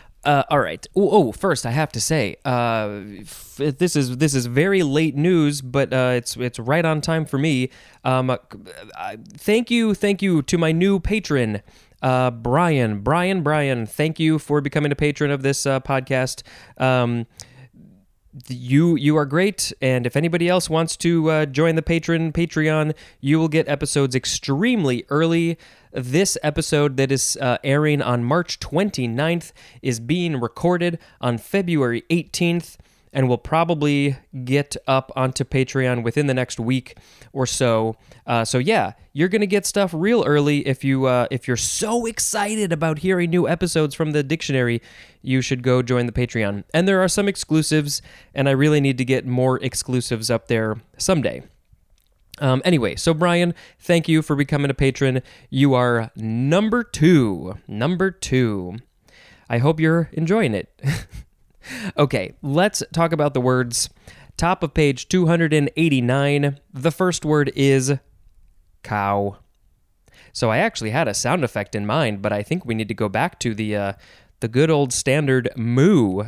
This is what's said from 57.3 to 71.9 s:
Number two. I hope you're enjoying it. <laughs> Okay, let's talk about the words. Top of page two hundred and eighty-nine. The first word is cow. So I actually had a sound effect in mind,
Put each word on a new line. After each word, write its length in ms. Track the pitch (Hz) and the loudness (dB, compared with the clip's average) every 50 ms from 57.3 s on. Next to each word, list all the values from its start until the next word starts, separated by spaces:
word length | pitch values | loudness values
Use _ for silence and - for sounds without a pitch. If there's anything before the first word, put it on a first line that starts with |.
| 92 71 82 92 101 - - - | -2 -4 -8 -10 -12 -14 -14 -10
Number 420 | 104 107 127 165 185 170 190 190 | -6 -4 -2 -2 0 0 -2 -4
two. 680 | 180 _ - - 135 131 123 110 101 95 90 90 101 120 - _ _ _ _ _ _ - - - - _ _ - | -4 _ -6 -2 0 0 0 0 -2 -4 -6 -10 -12 -14 -16 _ _ _ _ _ _ -20 -20 -20 -20 _ _ -4
I 80 | 120 117 | -2 0
hope 200 | 131 156 160 156 | 2 2 2 2
you're 300 | 160 160 165 170 156 - - | 2 2 2 2 0 -2 -4
enjoying 400 | 160 165 160 208 226 190 117 104 | -4 -2 0 2 2 0 0 -2
it. 160 | 90 - - _ _ | -4 -6 -8 _ _
<laughs> 240 | 135 139 170 - - - - - - - _ _ _ _ _ _ - - 254 240 214 190 - | -4 -4 -4 -4 -8 -12 -16 -16 -18 -18 _ _ _ _ _ _ -18 -16 -12 -10 -10 -6 -2
Okay, 380 | - 147 135 143 107 90 - - _ | -2 0 0 0 -4 -4 -6 -10 _
let's 400 | - 139 139 170 196 214 - - - - | -8 -2 0 0 0 0 0 -4 -8 -6
talk 200 | - 160 170 160 | -2 -2 0 0
about 220 | 165 151 147 143 139 | 0 0 -2 0 0
the 60 | 127 | 0
words. 480 | 123 127 127 127 123 120 117 - - - - _ _ - - - - - - | 0 2 2 0 0 -2 -4 -6 -6 -8 -10 _ _ -20 -20 -20 -20 -18 -6
Top 280 | - 170 175 185 - 165 | -2 -2 0 0 -2 -4
of 100 | 143 - | -2 0
page 320 | 170 151 143 131 - - | 2 2 2 0 -2 -4
two 200 | - 185 185 170 | -2 0 2 2
hundred 260 | 160 170 165 165 147 | 2 2 2 2 2
and 180 | 156 151 143 - - | 2 2 0 0 0
eighty-nine. 800 | 156 165 160 139 127 120 120 131 139 139 143 143 143 143 143 139 - _ _ - | 0 2 2 2 2 2 2 2 2 2 0 0 0 0 -2 -4 -6 _ _ -8
The 160 | 131 131 165 | -4 -2 -2
first 340 | - - 185 180 165 - - | 0 0 0 -2 -2 -2 -2
word 280 | 151 151 147 143 - - | 0 2 2 2 0 0
is 380 | 143 139 139 135 135 127 139 143 - - _ _ _ _ - _ _ - _ _ _ _ _ _ _ | 2 4 4 4 4 2 0 -2 -4 -6 _ _ _ _ -20 _ _ -20 _ _ _ _ _ _ _
cow. 540 | - - 107 104 98 101 101 101 101 98 95 - _ _ _ _ _ _ _ _ _ _ _ _ _ _ _ - - - | -10 -6 -4 -2 -2 0 0 -2 -2 -4 -6 -10 _ _ _ _ _ _ _ _ _ _ _ _ _ _ _ -20 -20 -18
So 180 | - - 123 113 | -6 -2 0 0
I 80 | 110 143 | 2 2
actually 320 | 202 233 - - 113 107 | 0 0 -2 -4 -6 -2
had 160 | 117 156 160 | -2 0 0
a 80 | 110 98 | 0 -2
sound 300 | - - 120 - 165 131 | -2 -2 0 0 0 0
effect 320 | - - 107 101 - - | -2 -2 -6 -6 -6 -6
in 100 | 104 104 | -4 -2
mind, 340 | 104 | -2